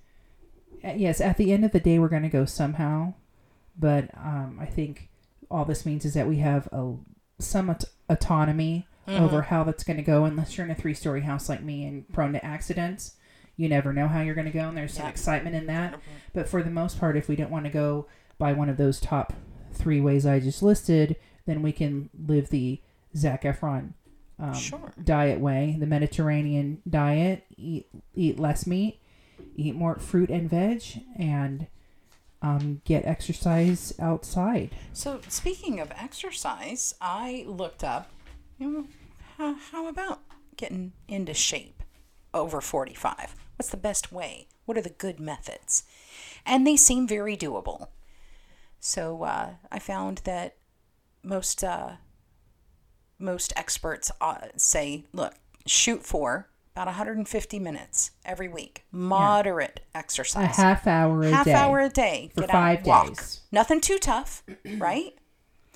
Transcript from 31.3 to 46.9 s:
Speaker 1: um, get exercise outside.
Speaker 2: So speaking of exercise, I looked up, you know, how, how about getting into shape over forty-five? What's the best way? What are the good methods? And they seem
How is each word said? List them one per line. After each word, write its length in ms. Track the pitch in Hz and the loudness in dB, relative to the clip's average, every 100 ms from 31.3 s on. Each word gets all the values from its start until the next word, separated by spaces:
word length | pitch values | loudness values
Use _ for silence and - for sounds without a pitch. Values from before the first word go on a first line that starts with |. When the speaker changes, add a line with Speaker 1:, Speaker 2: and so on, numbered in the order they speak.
| 143 139 139 160 - - - _ _ - _ | 0 -2 -4 -10 -14 -20 -20 _ _ -20 _
Speaker 1:
um, 400 | 151 143 147 143 | 0 0 0 -4
get 220 | - 156 - | 0 2 2
exercise 880 | 160 - 165 170 165 175 175 - - | -2 -4 -2 2 4 4 2 -4 -4
outside. 760 | 165 160 - 185 190 226 - - - | -2 -2 -2 -2 0 0 -2 -8 -12
Speaker 2:
So 300 | - 285 269 - | -10 -8 -8 -8
speaking 500 | - - 370 392 202 | -4 -4 -4 -6 -8
of 140 | 147 - | -8 -12
exercise, 960 | 240 - 381 - 143 110 123 247 - - | -14 -12 -12 -8 -8 -8 -8 -6 -6 -6
I 460 | 180 196 254 254 - | -6 -6 -6 -8 -10
looked 380 | 185 175 - 147 | -8 -8 -6 -6
up, 260 | 123 180 - - - - - | -6 -8 -18 -20 -20 -20 -10
you 100 | 269 | -6
know, 180 | 302 294 - - - - - | -6 -8 -16 -20 -20 -20 -8
how, 160 | 302 | -6
how 340 | 285 - 330 330 | -6 -10 -10 -8
about 340 | 320 381 - - - - - | -8 -8 -10 -14 -20 -20 -14
getting 380 | - 185 185 - - | -10 -8 -10 -14 -8
into 240 | 196 175 | -6 -4
shape 520 | 151 - 156 - - - - _ _ _ | -2 -2 -2 -10 -16 -16 -18 _ _ _
over 260 | 170 160 151 | -4 -2 -4
forty-five? 760 | - 147 135 - - - - - - - | -4 -4 -4 -4 -4 -4 -10 -16 -14 -10
What's 140 | 247 | -8
the 80 | 196 | -4
best 340 | 208 196 - | -2 -2 -4
way? 360 | 180 160 - - _ - | -8 -10 -12 -20 _ -6
What 140 | 208 | -4
are 20 | |
the 80 | 170 | -6
good 300 | - 196 165 | -8 -8 -8
methods? 640 | 156 143 - - - - - - - - - - | -10 -10 -12 -14 -4 -4 -4 -14 -20 -20 -20 -12
And 220 | - 254 269 | 2 6 6
they 100 | 294 | 8
seem 320 | - | 6